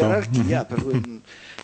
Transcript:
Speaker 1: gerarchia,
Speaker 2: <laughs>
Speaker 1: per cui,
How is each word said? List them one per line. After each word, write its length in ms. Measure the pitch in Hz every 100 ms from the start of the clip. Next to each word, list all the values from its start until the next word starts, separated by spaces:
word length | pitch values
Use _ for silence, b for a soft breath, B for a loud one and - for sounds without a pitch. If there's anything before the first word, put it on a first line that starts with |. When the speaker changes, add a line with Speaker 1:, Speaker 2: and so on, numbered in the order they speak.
| 110
Speaker 1:
gerarchia, 580 | 107 107 123 98 151 110
Speaker 2:
<laughs> 20 |
Speaker 1:
per 160 | 120
cui, 380 | 135 131 117 113 - B B B